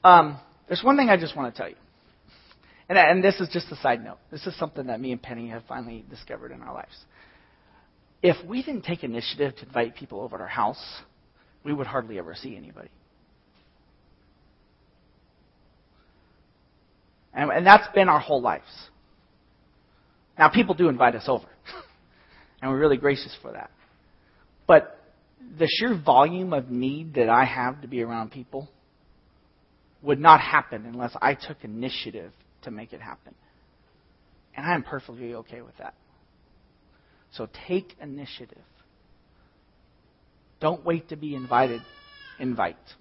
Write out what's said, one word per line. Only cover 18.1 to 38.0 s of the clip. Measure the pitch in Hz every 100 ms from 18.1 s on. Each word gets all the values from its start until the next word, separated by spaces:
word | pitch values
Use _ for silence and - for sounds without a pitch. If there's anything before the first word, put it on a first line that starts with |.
| 151
whole | 147 139
lives. | 120 76 - - - _ _ _ _ _ _ _ _ _ _ _ _ _ _ -
Now, | 156
people | 220 240
do | 160 170
invite | 127 127 117
us | -
over. | 123 -
<laughs> | _ - - - _ _ _ _ - _ _
And | 131
we're | 131
really | 151 131
gracious | 143 139 - -
for | -
that. | 104 - _ _ _ _ _ _ _ _ _ -
But | 160 - - _ _ _ _ - 156
the | 160
sheer | - 233 196
volume | 143 127 151 180 185
of | 151 127
need | 123 131 147 160 135
that | 113
I | 120
have | 135 131 123 143
to | 135
be | 127
around | 117 117 110
people | 135 120 135 147 _ _ _ _ _ _ _ _ _ _ _ _ _
would | 147 139
not | 160 156
happen | - 151 - 110 113
unless | 120 120 -
I | 135
took | 139 - 151 113
initiative | 110 127 - 117 101 90 _ _ _
to | -
make | 107 113
it | -
happen. | 110 - - _ _ _ _ _ _ _ _ _ _ _ _ 139
And | 156
I | 170
am |
perfectly | 120 139 - 120 120
okay | 117 110 117
with | 120 -
that. | - _ _ _ _ _ _ _ _ _ _ _ _ _ _
So | - 113 - -
take | 180 190 _